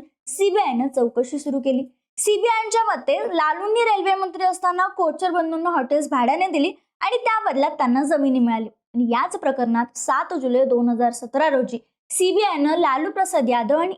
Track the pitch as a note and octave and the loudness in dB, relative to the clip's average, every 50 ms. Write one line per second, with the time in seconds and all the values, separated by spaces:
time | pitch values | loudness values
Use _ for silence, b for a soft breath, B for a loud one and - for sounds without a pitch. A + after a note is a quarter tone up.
0 | - _ _ _ - - - - G4 G4+ F4+ G#4 G4 C#4 B3 A#3 B3+ C#4 C4 C4+ | -2 _ _ _ -16 -10 -2 0 0 2 2 2 0 0 0 -2 -2 -2 0 0
1 | A#3+ A#3 - A#3+ B3 B3 D4+ C#4+ - D4 C4+ C#4 B3 C4+ C4 C4+ C4+ - _ _ | 0 0 0 -2 -2 -2 -4 -6 -4 -4 -4 -2 0 0 0 0 -2 -6 _ _
2 | _ _ - - - G#4 G#4 F#4 G4+ A#4 A4+ A4 A4 G#4+ A4 A4+ A4+ A4 F4 B3 | _ _ -8 -4 0 0 2 2 2 0 0 0 -2 0 0 0 0 0 -2 -2
3 | - - C#4+ F#4 G#4+ G#4+ F4+ E4 D4+ D#4 D#4 E4+ G4 G#4 A4 A#4 A#4 A4+ G#4 G4 | 0 -2 -2 0 -2 -2 0 0 0 0 0 -2 -2 0 2 2 2 2 2 0
4 | F4+ G4 F#4+ F#4+ G4 F#4 D#4+ D#4 F#4 F#4 F4+ F4+ F#4+ F4+ F4 F4+ F#4 G4 F#4+ - | 2 0 0 0 -2 -6 -4 0 0 0 0 0 -2 -2 0 0 -2 -2 0 0
5 | F4 D#4 D4+ D4+ F#4 F4+ E4+ F4+ E4 D#4+ E4 D#4+ E4 F4 E4+ D4+ B3+ - C#4+ D4+ | -2 0 0 -2 -2 0 0 0 0 -2 -2 -2 -2 -2 0 -2 0 0 0 0
6 | D4 - D4 B3+ B3 A#3+ C#4+ E4+ F#4 F#4+ D4+ D4 C#4+ F4+ - b b b _ - | 0 0 0 0 2 2 2 0 0 0 0 0 0 0 -2 b b b _ -6
7 | - G4 A#4+ A#4 - A4+ A4 A4 G#4+ F#4 C#4 C4+ C#4 D#4 D4 - C#4 A#3+ A#3+ C4+ | -4 -2 -2 0 0 0 0 0 0 -2 0 0 0 -2 0 0 0 2 2 2
8 | D4+ C#4 D#4+ C#4+ C#4 C#4 B3+ C4 A#3+ A#3 A3+ A3+ A3 G#3+ _ _ _ _ - A#3+ | 2 2 0 2 2 2 2 2 2 2 0 -2 -4 -8 _ _ _ _ -2 -2
9 | B3 A#3 A#3 B3 D4 F4+ G4 F#4 - C#4 C4+ C4+ A#3+ A#3 A#3 A#3 A#3+ - - - | 0 0 0 0 -2 -4 -6 -4 -2 -2 0 0 0 0 0 0 -2 -4 -6 -8
10 | - - C4 C#4+ E4+ E4+ F4+ D4+ C4 B3 A#3+ B3+ C4+ A#3+ B3 A#3+ A#3+ A#3+ A#3+ A3+ | -2 -2 0 0 -2 -2 -4 -4 -2 0 2 2 4 4 4 2 2 2 2 2
11 | B3 A#3 A#3+ - B3+ A3+ - C4+ D#4 D#4 C#4 B3+ B3 - A#3 A3+ _ _ _ _ | 0 0 -2 -4 -10 -4 -2 0 0 2 2 0 0 -2 -6 -10 _ _ _ _
12 | _ - - - F#4 F#4 E4+ G4+ G#4+ G4 E4+ C#4+ C#4+ D4+ D#4+ F4 E4+ C#4 C4 C#4 | _ -8 -2 0 0 2 2 2 2 0 0 0 2 2 2 2 2 2 2 0
13 | D#4+ G4+ - G4 F#4+ F#4 F#4 D#4 B3 A#3+ A#3+ A#3+ A#3 G#3 C#4+ D#4 E4+ F#4 F#4+ | -2 -4 -2 -2 -2 0 2 0 2 2 2 0 2 2 2 2 0 -2 -4